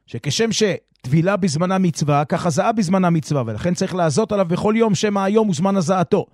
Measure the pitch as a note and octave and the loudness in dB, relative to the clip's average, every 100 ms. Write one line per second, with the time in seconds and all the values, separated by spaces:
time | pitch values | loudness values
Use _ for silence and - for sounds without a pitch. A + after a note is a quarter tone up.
0 | _ A#2 C#3+ B2+ A3+ G3 G#3+ C#3+ - _ | _ -8 -6 -2 -2 0 0 -2 -10 _
1 | B2+ D#3 E3+ G3+ F#3 C#3+ F3+ F#3+ F#3 - | 0 2 2 0 0 0 0 0 0 0
2 | D3 C#3+ D3 F3 F3 C3+ G#3 A3+ E3+ F#3+ | 0 0 0 -2 0 0 0 0 0 2
3 | F3+ E3+ - C#3+ A2+ G#2+ F3 F3+ F#3+ F3+ | 2 0 0 -4 -2 -4 -4 -2 -2 0
4 | E3 C3+ A3 G#3 F3+ F3 F3+ A3 A3+ F#3+ | 0 0 0 0 0 0 0 2 2 2
5 | G#3+ G3+ G3 G#3+ A3 D3 G3 G3 D3+ F#3+ | 0 0 2 2 2 0 0 0 0 0
6 | F3 D3+ - | 2 0 -2